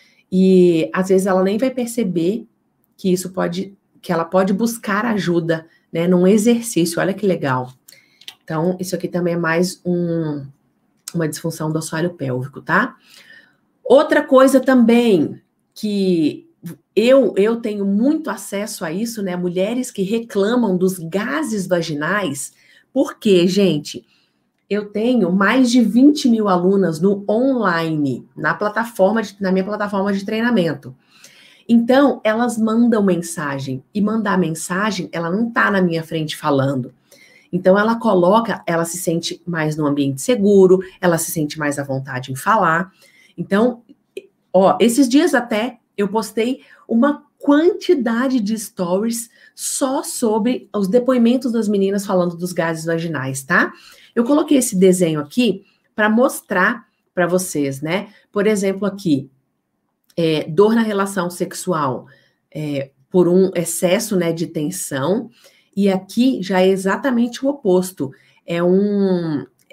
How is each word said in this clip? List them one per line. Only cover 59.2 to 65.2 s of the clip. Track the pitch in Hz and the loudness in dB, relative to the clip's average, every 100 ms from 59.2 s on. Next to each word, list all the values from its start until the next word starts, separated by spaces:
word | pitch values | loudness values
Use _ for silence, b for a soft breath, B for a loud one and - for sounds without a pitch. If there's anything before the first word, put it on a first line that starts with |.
| 135 _ _ _ _ _ _ _ _ - | -2 _ _ _ _ _ _ _ _ -4
é, | 165 156 | -2 -2
dor | - 156 208 233 | 0 2 4 4
na | |
relação | 220 202 196 196 175 | 0 -2 -2 -4 -6
sexual, | 180 180 - - 165 143 117 b b b b _ | -4 -8 -6 -4 -2 -2 -4 b b b b _
é, | 156 151 143 - _ _ | -10 -6 -6 -8 _ _
por | 185 170 | 0 2
um | 180 190 185 | 2 0 -2
excesso, | 165 - 180 190 233 190 | -6 -4 0 0 0 -2
né, | 170 | -2
de | 165 160 | -4 -6
tensão. | 156 151 180 - 139 139 208 | -6 -6 -8 -8 -4 -2 -2